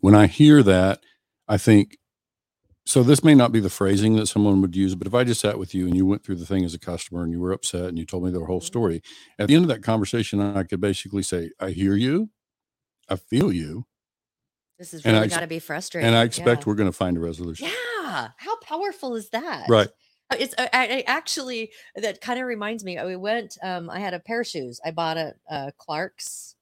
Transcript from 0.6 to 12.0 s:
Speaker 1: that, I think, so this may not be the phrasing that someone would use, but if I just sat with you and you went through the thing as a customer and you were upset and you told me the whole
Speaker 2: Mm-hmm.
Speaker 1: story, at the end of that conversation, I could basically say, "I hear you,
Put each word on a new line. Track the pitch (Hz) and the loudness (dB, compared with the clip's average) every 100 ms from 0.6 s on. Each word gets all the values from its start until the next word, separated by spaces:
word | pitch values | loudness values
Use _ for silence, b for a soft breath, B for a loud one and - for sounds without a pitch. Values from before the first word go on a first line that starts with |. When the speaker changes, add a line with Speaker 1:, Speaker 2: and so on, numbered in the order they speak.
Speaker 1:
that, | 104 92 92 - _ _ _ _ - | 8 6 4 0 _ _ _ _ -4
I | 104 | 0
think, | - 107 101 - _ _ _ _ _ _ _ _ - | 6 6 6 -6 _ _ _ _ _ _ _ _ -2
so | 139 | 2
this | 123 143 | 4 6
may | 156 | 8
not | 143 120 | 8 8
be | 113 | 2
the | 95 | -2
phrasing | - 98 101 107 110 | 0 0 2 4 2
that | 107 | 0
someone | 104 104 98 | 0 2 2
would | 98 90 | 2 0
use, | 95 | -2
but | 92 95 | -2 -2
if | 120 | 0
I | |
just | 123 113 | 0 0
sat | 104 104 | -2 -4
with | 92 | -6
you | 95 92 | -4 0
and | 90 | 2
you | 95 | 2
went | 101 | 0
through | - 90 | -4 -10
the | 82 | -4
thing | 95 87 | -4 -4
as | 85 | -6
a | |
customer | - 85 - 85 | -10 -10 -8 -8
and | 85 | -6
you | 85 | -4
were | 90 | -4
upset | - - 90 90 | -6 -6 -6 -6
and | 82 | -8
you | 80 | -8
told | 90 90 | -6 -4
me | |
the | 90 82 | -6 -4
whole | 90 | -6
Speaker 2:
Mm-hmm. | - | -4
Speaker 1:
story, | 123 107 82 b b b b | -2 -2 -2 b b b b
at | 104 | 2
the | 151 | 4
end | |
of | 175 | 4
that | 113 | -2
conversation, | 107 113 98 117 104 101 | -2 -2 0 -4 -2 -2
I | 101 101 | -2 -2
could | 87 92 | -4 -2
basically | 101 95 101 98 | -2 -4 -6 -6
say, | 92 90 82 - | -4 -6 -8 -8
"I | 95 | -8
hear | 80 98 | -2 0
you, | 101 | 2